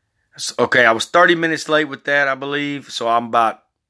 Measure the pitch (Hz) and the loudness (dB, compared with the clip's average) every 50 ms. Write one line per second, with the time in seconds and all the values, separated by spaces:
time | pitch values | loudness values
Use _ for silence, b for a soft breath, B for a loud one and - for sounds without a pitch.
0 | _ _ _ _ _ _ _ - - - - - 123 - - 131 120 113 113 110 | _ _ _ _ _ _ _ -12 -12 -8 -4 -2 -2 0 2 4 4 4 2 2
1 | - - - 170 180 180 180 165 165 165 160 143 - - 156 151 156 139 135 127 | -2 0 4 4 4 4 4 0 0 -2 -4 -4 -2 -2 0 0 0 -2 -8 -10
2 | - - 143 143 143 139 135 131 139 139 143 143 143 143 143 139 131 - - - | -4 -2 0 0 0 0 -2 -4 -6 -6 -6 -4 -4 -6 -8 -10 -12 -12 -10 -4
3 | 120 113 113 117 120 113 117 120 113 110 104 - _ _ _ _ _ | -2 0 0 0 0 0 2 2 2 2 0 -4 _ _ _ _ _